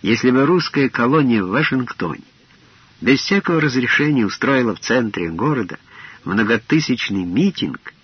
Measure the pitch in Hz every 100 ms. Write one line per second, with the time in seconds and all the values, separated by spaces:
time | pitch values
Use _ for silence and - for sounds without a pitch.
0 | 92 117 127 127 139 180 156 147 135 -
1 | 120 156 135 113 92 113 156 131 123 -
2 | 85 - - _ _ _ _ _ _ _
3 | 90 135 - 196 196 165 151 127 123 -
4 | 147 143 104 - 117 135 120 90 - 120
5 | 113 98 85 82 127 139 92 - _ -
6 | - - - 101 107 113 - 156 156 123
7 | - 98 90 92 196 - 80 - - _